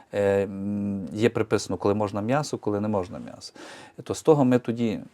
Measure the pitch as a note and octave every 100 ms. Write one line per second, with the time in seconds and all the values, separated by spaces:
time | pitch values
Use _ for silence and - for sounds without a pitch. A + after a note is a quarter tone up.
0 | _ G#2 G2+ G2 G2 G2 G2 G2+ G2+ G2
1 | F2+ G#2 A2+ A2+ G#2+ G#2 - F#2+ G#2 G2+
2 | G#2 G2+ A2 C#3 C#3+ A2+ G#2+ G2+ G#2 G#2
3 | F2+ B1 A#1 - - - - - - -
4 | - - - D3 B2+ B2 - A#2 A#2 F#2+
5 | -